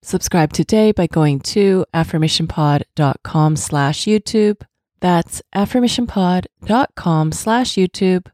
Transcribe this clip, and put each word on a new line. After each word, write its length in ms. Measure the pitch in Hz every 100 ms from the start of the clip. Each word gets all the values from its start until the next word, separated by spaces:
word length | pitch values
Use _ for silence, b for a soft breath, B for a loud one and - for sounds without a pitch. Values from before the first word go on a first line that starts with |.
Subscribe 520 | - 185 - 180 151
today 400 | - 160 214 214
by 140 | 208 175
going 340 | 165 151 139
to 440 | - 214 196 185 156
affirmationpod 880 | 165 165 160 156 - 165 - 151 143 - -
dot 240 | 143 131
com 360 | - 160 156 156
slash 480 | - 147 139 151 -
YouTube. 560 | 214 - 220 208 208 - _ _ _
That's 400 | 180 175 - - -
affirmationpod 920 | 190 202 254 247 - 240 - 180 180 - _
dot 320 | - 226 277 -
com 380 | 175 160 156
slash 400 | 160 - 233 247
YouTube. 540 | - 185 - 190 185 -